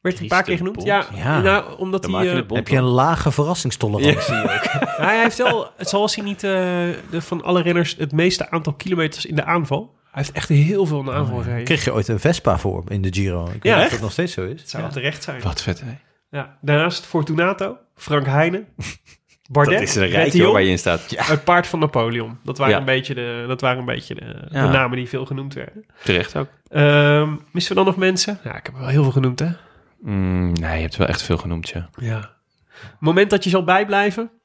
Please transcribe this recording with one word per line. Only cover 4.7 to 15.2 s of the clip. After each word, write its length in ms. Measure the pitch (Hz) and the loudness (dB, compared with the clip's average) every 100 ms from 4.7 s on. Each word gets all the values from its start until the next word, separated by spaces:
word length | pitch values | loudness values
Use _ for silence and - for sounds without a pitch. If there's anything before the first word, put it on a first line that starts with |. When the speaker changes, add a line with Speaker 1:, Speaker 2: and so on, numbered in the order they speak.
| - | -2
Speaker 1:
<laughs> 160 | - - | -2 0
Ja, 60 | 170 | 2
hij 160 | 220 | 4
heeft 160 | 233 226 | 2 2
wel, 340 | 247 220 - - | 0 0 -4 -8
zoals 380 | 185 202 208 220 | -2 0 0 -2
hij 80 | 202 | -6
niet, 180 | 196 | -4
eh, 60 | 196 | -2
de, 720 | 190 185 180 175 - - 165 | 0 0 0 -2 -4 -8 -8
van 220 | 156 170 | -6 -6
alle 180 | - 180 | 0 2
renners 340 | 170 170 165 - | 2 2 0 -2
het 140 | 151 | -2
meeste 380 | 147 175 180 - | 2 2 0 -2
aantal 220 | 165 156 | -2 -2
kilometers 520 | 143 185 175 156 - - | -4 -2 0 0 -4 -4
in 100 | 151 | -4
de 80 | |
aanval. 520 | 151 170 151 143 226 _ _ | 0 0 0 -4 -4 _ _
Hij 140 | 139 143 | -6 -6
heeft 100 | - | -4
echt 140 | - | 2
heel 360 | 147 151 202 175 | 4 6 4 0
veel 140 | 147 | 0
in 60 | 135 | -2
de 60 | |
aanval 220 | 131 143 | -2 -2
Speaker 3:
Oh, 60 | 104 | -2
ja. 40 | |
Speaker 1:
gereden. 220 | - 120 120 | -2 -4 0
Speaker 3:
Kreeg 180 | 156 | 0
je 100 | - | 2
ooit 140 | 110 101 | 0 0
een 120 | 107 | 0
Vespa 380 | 160 170 - 87 | 2 2 2 2
voor 260 | 101 90 87 | 0 -4 -4
in 140 | 98 | -2
de 120 | 95 | -2
Giro? 320 | 92 98 87 85 | 0 0 -2 -4
Ik 60 | |
weet 120 | 104 | -2
Speaker 1:
Ja. 60 | 208 | 2
Speaker 3:
niet 60 | 202 | 4
of 40 | |
Speaker 1:
Echt? 100 | 233 | 4
Speaker 3:
dat 100 | 110 | 0
nog 100 | 104 | -4
steeds 220 | - 175 | -2 -4
zo 100 | - 95 | -4 -8
is. 160 | 143 | -10
Speaker 1:
Het 80 | - | -12
zou 140 | - | -10
Speaker 3:
Ja. 60 | 113 | -8
Speaker 1:
wel 80 | 135 | -6
terecht 260 | 135 151 | -6 -6